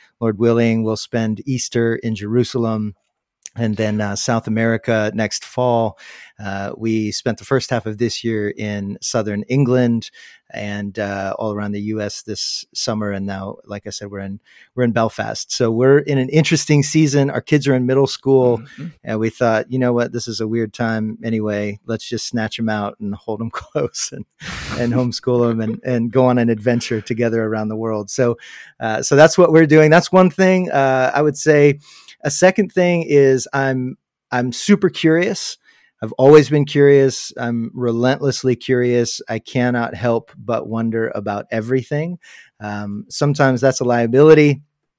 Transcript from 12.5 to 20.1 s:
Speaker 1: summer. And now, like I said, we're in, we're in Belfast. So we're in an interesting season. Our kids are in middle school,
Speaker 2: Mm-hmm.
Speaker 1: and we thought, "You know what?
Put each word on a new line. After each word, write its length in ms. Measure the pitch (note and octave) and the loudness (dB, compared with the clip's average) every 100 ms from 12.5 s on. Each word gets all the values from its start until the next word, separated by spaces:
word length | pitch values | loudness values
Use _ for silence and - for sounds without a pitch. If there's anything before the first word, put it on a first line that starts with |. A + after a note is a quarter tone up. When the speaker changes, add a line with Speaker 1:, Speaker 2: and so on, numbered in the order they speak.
| - - | -10 -10
Speaker 1:
summer. 380 | - - G#2+ G#2 | -8 -6 -4 -4
And 160 | G2 G2 | -6 -6
now, 300 | F#2+ G2 - - | -8 -10 -14 -14
like 200 | G2+ G#2+ | -14 -12
I 40 | |
said, 200 | - G2+ | -14 -12
we're 100 | G2 | -10
in, 200 | G2 G#2 _ _ _ | -10 -12 _ _ _
we're 100 | B2+ | -2
in 80 | A#2+ | 0
Belfast. 580 | A2+ A2+ - G#2+ A2 - | 0 -2 -2 -8 -8 -10
So 180 | - A#2 | -2 0
we're 280 | A2+ C3 C#3+ | 2 4 4
in 180 | D3 C#3 | 4 -2
an 120 | C3 | 2
interesting 520 | D3+ D3+ D#3 - D3 | 2 2 0 2 2
season. 460 | C#3+ D#3 D3+ C#3 C#3 | 4 2 2 2 0
Our 140 | B2 | -2
kids 240 | - D3 C#3 | 0 0 2
are 60 | |
in 100 | B2+ B2 | 2 2
middle 200 | C3 C3+ | 2 0
school, 520 | - C3+ C3 B2 A2+ | -2 2 4 4 0
Speaker 2:
Mm-hmm. 280 | A#2+ - D#3+ - | -6 -14 -16 -14
Speaker 1:
and 160 | A2+ A2 | -8 -4
we 80 | A2 | -4
thought, 400 | - A#2 A2 - | 0 0 0 -2
"You 80 | B2+ | -2
know 140 | B2 | 0
what? 200 | A#2+ A#2 | 0 -2